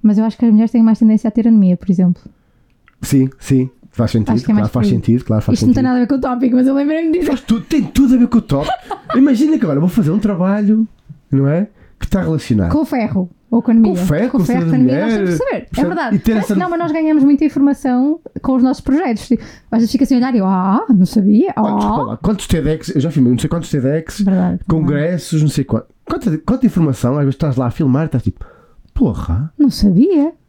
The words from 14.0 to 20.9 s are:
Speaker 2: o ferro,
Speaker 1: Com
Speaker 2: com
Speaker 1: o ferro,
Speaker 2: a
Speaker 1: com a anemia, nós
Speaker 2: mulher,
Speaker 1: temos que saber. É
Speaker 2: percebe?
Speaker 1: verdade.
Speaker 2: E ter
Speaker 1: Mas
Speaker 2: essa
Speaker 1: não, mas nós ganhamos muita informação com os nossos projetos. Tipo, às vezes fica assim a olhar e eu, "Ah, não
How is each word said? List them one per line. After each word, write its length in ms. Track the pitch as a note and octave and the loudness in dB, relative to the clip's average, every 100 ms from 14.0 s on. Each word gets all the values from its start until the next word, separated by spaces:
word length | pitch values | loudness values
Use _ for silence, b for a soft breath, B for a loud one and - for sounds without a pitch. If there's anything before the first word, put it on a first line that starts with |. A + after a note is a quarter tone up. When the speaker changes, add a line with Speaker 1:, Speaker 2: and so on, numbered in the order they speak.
Speaker 2:
o 20 | F3+ | 0
ferro, 240 | D3+ A#3+ | 0 0
Speaker 1:
Com 60 | C4 | 0
Speaker 2:
com 40 | |
Speaker 1:
o 40 | F3 | 0
ferro, 160 | A#3+ | 0
Speaker 2:
a 20 | |
Speaker 1:
com 80 | E3 | 0
a 20 | |
anemia, 260 | D3 B2+ C3+ | 2 2 2
nós 120 | G#3+ | 0
Speaker 2:
mulher, 40 | A3 | 0
Speaker 1:
temos 140 | F#3+ | -2
que 60 | E3+ | -2
saber. 100 | C5+ A#3+ | -2 -6
É 40 | |
Speaker 2:
percebe? 260 | - - C#4+ | -8 -4 -2
Speaker 1:
verdade. 300 | D#4+ C4 G3+ | -2 -2 -2
Speaker 2:
E 20 | |
ter 160 | - | 0
Speaker 1:
Mas 100 | A3 | -2
Speaker 2:
essa 120 | F#3+ G3 | 0 -2
Speaker 1:
não, 120 | F4+ | -2
mas 80 | E4+ | -4
nós 100 | E4+ | -2
ganhamos 320 | D#4 D#4 D#4 | -2 0 2
muita 220 | C4+ C#4+ | 4 2
informação 760 | D#4 C#4 C#4 C4 C4+ B3 C4+ D#4+ - - | 0 0 0 0 -2 0 0 -2 -8 -10
com 140 | - C4 | -2 0
os 60 | |
nossos 160 | B3+ C#4+ | 0 -2
projetos. 480 | - C4+ F4 A3 - | -2 -2 0 -4 -2
Tipo, 160 | A#3 B B B | -4 B B B
às 80 | A3+ | -2
vezes 140 | A3+ | 0
fica 100 | A#3 | 0
assim 120 | C4+ | 2
a 40 | B3 | 2
olhar 160 | B3+ | 2
e 40 | B3 | 0
eu, 60 | F#3+ | 0
"Ah, 380 | F#3+ F#3 G#3 | 0 0 0
não 180 | A4 | 2